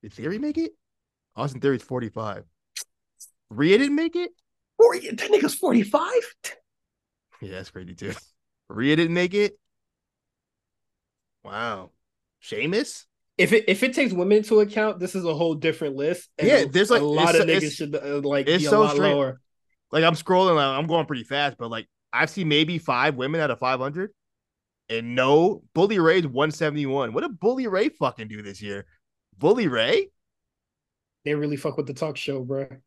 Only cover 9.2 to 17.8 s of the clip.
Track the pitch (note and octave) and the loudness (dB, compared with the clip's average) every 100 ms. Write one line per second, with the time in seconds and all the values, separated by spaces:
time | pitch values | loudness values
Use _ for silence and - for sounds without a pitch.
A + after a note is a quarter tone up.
9.2 | F3+ G3+ G3+ - _ _ _ _ _ _ | 0 0 -2 -4 _ _ _ _ _ _
10.2 | _ _ _ _ _ _ _ _ _ _ | _ _ _ _ _ _ _ _ _ _
11.2 | _ _ G2 G2+ A#2 G2+ F#2 _ _ _ | _ _ -12 -8 -6 -8 -12 _ _ _
12.2 | _ _ - G#2+ C#3 G3+ D4 - - _ | _ _ -12 -6 -2 -2 -4 -10 -20 _
13.2 | _ - F3 A3 G#3+ G3 C4 B3+ C4 F3+ | _ 0 4 4 2 0 0 0 0 0
14.2 | F3+ G#3 G#3+ G#3+ G#3 G#3+ G#3+ G3 F3+ F#3+ | 4 2 4 2 4 0 -2 -2 -6 -4
15.2 | E3+ D3+ E3+ D#3 D#3+ D#3 D3+ C3+ D3 F3 | -4 0 0 0 -2 -2 -6 -2 -4 -4
16.2 | - - E3+ C#4 - C#3 G3+ A#3+ D3 D3+ | -8 0 4 4 4 2 4 4 2 2
17.2 | E3+ E3 E3 F3+ D#3 - | 4 4 4 2 0 -6